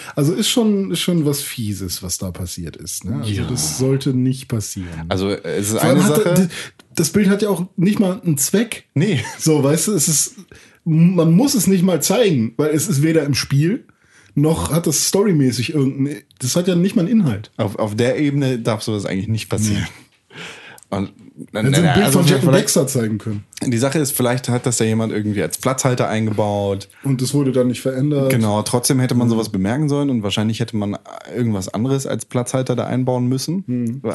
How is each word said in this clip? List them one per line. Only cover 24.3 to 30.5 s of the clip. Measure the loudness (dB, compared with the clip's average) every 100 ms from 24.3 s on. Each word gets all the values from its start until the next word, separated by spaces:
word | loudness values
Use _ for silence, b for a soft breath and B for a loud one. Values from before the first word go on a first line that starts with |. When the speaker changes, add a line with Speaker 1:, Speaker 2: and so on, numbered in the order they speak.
| 0 0
Speaker 2:
hat | -2 0
das | 0
ja | 0
jemand | 0 -2
irgendwie | -2 -2 -2
als | -4 -2
Platzhalter | -2 0 0 0 0
eingebaut. | 0 -2 0 0 0 -2 -4 -8 -8
Speaker 1:
Und | -4 -2
es | 0
wurde | 0 0
dann | 2 0
nicht | 0
verändert. | -4 -2 0 2 2
Speaker 2:
Genau, | 2 2 0
trotzdem | 0 0 0 0
hätte | 2
man | 2 2
Speaker 1:
Mhm. |
Speaker 2:
sowas | 0 0
bemerken | -2 -2 0 0
sollen | 0 0
und | -2
wahrscheinlich | -2 -2 -2